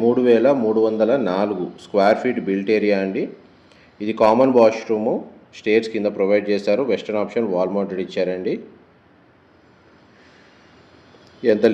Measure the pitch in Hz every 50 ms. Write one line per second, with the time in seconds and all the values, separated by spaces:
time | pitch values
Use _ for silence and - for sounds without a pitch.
0 | 113 117 123 127 123 123 117 110 117 135 143 131 113 107 107 110 110 110 110 107
1 | 110 107 127 139 117 90 90 95 104 104 104 90 87 87 - - - - - 101
2 | 98 101 110 110 - 127 123 117 87 92 98 98 98 101 110 107 104 104 101 95
3 | 98 95 95 127 196 269 - - - _ _ _ _ _ _ _ _ _ _ -
4 | 107 107 107 113 113 107 110 120 131 131 127 120 113 110 107 - - - 113 107
5 | 107 127 170 - - - - - - _ - - - 110 107 113 113 - - 107
6 | 101 104 98 98 98 95 104 104 95 101 104 98 101 107 104 113 139 123 101 -
7 | - - 107 107 101 - - 120 117 104 90 90 92 92 98 101 98 95 95 92
8 | 92 82 - 98 92 90 92 92 92 107 - 233 - - - - _ _ _ _
9 | _ _ _ _ _ _ _ _ _ _ _ _ _ _ _ _ _ _ _ _
10 | _ _ _ _ _ _ _ _ _ _ _ _ _ _ _ - _ _ _ -
11 | _ _ - - - - - - - 117 107 104 117 113